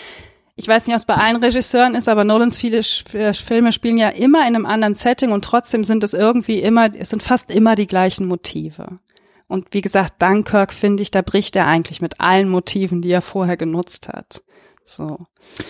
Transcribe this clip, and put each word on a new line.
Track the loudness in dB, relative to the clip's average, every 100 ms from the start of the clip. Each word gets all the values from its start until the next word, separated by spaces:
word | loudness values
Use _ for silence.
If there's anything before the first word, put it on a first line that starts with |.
| -20 -20 -20 _ _ -6
Ich | 0
weiß | 2 2
nicht, | -2
was | 0
bei |
allen | 2 2 2
Regisseuren | 2 0 0 2 2
ist, | 2 0
aber | 2
Nolans | 4 4 2 0
viele | -2 -2
Sch-, | -2 -4 -6 -4
äh, | -2
Filme | -2 -2 2 2
spielen | 0 0 2
ja | 2
immer | 2 4 4
in | 4 0
einem | 0
anderen | 0 0 0
Setting | 0 0 0
und | -2
trotzdem | 0 -2 0 -2
sind | 0 0
es | 0
irgendwie | 0 2 2 0 -2
immer, | 2 4 2 0
es | -8
sind | -6
fast | 0 -2 0
immer | 2 4 2
die | 0
gleichen | 0 0 0 -4
Motive. | -6 -8 -10 -10 -12 -18 -18 _ _ _ _ -8
Und | -8 -4
wie | -4
gesagt, | 0 0 -2 0
Dunkirk, | 2 2 2 0 0
finde | 0 0 0
ich, | -2
da | -2
bricht | 0 -2 -2
er | 0 2
eigentlich | 0 -2 -6
mit | -8 -2
allen | 2 2 2
Motiven, | 0 -2 -4 -2 -2
die | 0
er | -2
vorher | -2 -4 -2 -2
genutzt | -4 -4 -6 -10 -14
hat. | -16 -16 -20 _ _ _ _
So. | -18 -12 -12 -12 -16 _ _ -16